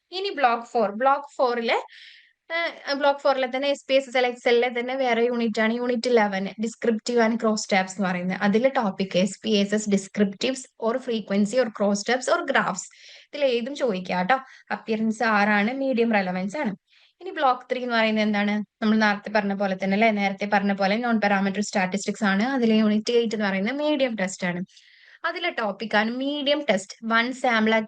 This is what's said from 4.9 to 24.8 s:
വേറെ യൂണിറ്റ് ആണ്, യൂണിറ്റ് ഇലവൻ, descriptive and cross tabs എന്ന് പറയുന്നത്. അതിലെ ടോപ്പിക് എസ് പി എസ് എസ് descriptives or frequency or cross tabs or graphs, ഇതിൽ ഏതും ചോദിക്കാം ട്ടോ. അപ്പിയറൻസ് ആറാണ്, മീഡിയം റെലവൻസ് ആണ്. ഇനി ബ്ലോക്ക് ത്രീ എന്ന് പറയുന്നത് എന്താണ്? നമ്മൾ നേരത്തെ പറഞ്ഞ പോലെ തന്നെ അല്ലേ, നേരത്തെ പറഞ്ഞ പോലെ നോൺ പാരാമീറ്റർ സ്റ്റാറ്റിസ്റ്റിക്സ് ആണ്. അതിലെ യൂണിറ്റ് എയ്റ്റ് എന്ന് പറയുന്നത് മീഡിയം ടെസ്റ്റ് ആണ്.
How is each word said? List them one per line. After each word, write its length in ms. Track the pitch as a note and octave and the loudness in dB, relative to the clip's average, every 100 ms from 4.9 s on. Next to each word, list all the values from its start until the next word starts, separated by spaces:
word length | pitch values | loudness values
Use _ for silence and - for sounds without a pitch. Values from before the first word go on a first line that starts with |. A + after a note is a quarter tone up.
വേറെ 280 | C4 B3+ A3+ | -2 0 2
യൂണിറ്റ് 380 | A#3+ A#3+ A#3 A3 | 2 0 0 0
ആണ്, 140 | A3 | 0
യൂണിറ്റ് 340 | A#3+ B3 A#3+ B3 | 0 -2 -2 2
ഇലവൻ, 360 | A#3+ G#3 F#3+ | 2 2 -2
descriptive 760 | G3 - A#3 - A#3 A3 - A#3+ | -6 -6 -8 -4 -2 -2 0 2
and 120 | A3 | 2
cross 440 | A3+ A3+ G#3+ - G3 | 2 0 -2 0 0
tabs 140 | F#3 | 0
എന്ന് 180 | - F#3 | -2 -2
പറയുന്നത്. 300 | F3+ F#3 F#3 | -2 -4 -2
അതിലെ 260 | G3+ A3 C4 | 2 2 2
ടോപ്പിക് 500 | C4+ G#3 F#3 F#3+ F3 | 2 -2 -2 -2 0
എസ് 200 | F#3+ - | 0 -2
പി 80 | A3 | 0
എസ് 240 | G#3 G3+ | 0 2
എസ് 160 | G#3+ G#3+ | 0 0
descriptives 680 | G3 - - G3+ - A#3+ C4 - - A3+ | 0 0 -2 -2 0 -4 -4 -10 -6 -4
or 100 | B3+ | -2
frequency 580 | B3+ A3+ - G3+ G#3 | -4 -6 -2 0 2
or 120 | B3 A#3 | 0 0
cross 300 | G#3+ G3+ G3+ - | 0 0 0 0
tabs 240 | B3+ - | -2 0
or 100 | E4+ C#4+ | 0 0
graphs, 300 | B3 E3+ G3 - - - - | 0 0 -4 -12 -20 -20 -20
ഇതിൽ 200 | - D4 | -14 -2
ഏതും 300 | C#4 A#3+ A#3 | 0 0 -4
ചോദിക്കാം 520 | C#4+ C4 F#3 F#3 F3+ F#3 | -2 -2 -2 -2 -2 2
ട്ടോ. 120 | F3 - - - | 0 -2 -16 -10
അപ്പിയറൻസ് 520 | G#3 - A3 A3+ G#3+ | -8 -4 -2 -2 0
ആറാണ്, 520 | A#3 G#3 G#3 G#3 G#3 | 2 2 4 2 0
മീഡിയം 380 | C4+ C4+ A#3 A#3 | 0 0 2 2
റെലവൻസ് 440 | G#3+ F#3 F#3 G3 D4+ | 2 0 -2 -4 -4
ആണ്. 200 | B3+ F#3 _ _ _ - | -4 -6 _ _ _ -16
ഇനി 100 | F4+ | -10
ബ്ലോക്ക് 320 | D#4+ C4+ B3 - | 0 0 0 -4
ത്രീ 100 | B3+ | -6
എന്ന് 140 | B3 A3+ | -2 0
പറയുന്നത് 280 | A3 A3 | 2 2
എന്താണ്? 400 | G#3+ G#3 G#3 G#3 G3+ - | 0 0 0 -2 -6 -2
നമ്മൾ 140 | A3 A3 | 0 2
നേരത്തെ 340 | G#3+ G3+ - | 2 0 -2
പറഞ്ഞ 240 | G#3+ G3+ | -2 0
പോലെ 220 | G3 G3+ F#3+ | -2 -2 -2
തന്നെ 100 | F#3+ | 0
അല്ലേ, 160 | G3 A3+ | 2 2
നേരത്തെ 380 | G#3 G3 G3 G#3 | 2 -2 -2 0
പറഞ്ഞ 200 | G#3 G3+ | 0 2
പോലെ 240 | G3 F#3+ A3 | 2 0 0
നോൺ 240 | A#3+ A3+ | 0 2
പാരാമീറ്റർ 400 | G#3 G3 G3 G3 | 2 2 0 -2
സ്റ്റാറ്റിസ്റ്റിക്സ് 640 | G#3 G#3 F#3 G3+ - G#3 | -2 -2 -2 -2 -4 -2
ആണ്. 180 | G3+ F#3+ | 0 2
അതിലെ 320 | A#3 C4 A3+ | 0 2 2
യൂണിറ്റ് 380 | A3 G#3+ G#3+ G#3+ | 4 4 2 2
എയ്റ്റ് 220 | A#3+ A#3 | 2 2
എന്ന് 120 | G#3+ G3+ | 0 -2
പറയുന്നത് 300 | F#3+ G#3 C#4 | 0 -2 0
മീഡിയം 400 | D4+ D4 B3+ A3 | 0 2 0 -2
ടെസ്റ്റ് 300 | F#3 - F3+ | -4 -4 -4
ആണ്. 160 | F3 F#3+ - | -4 -8 -14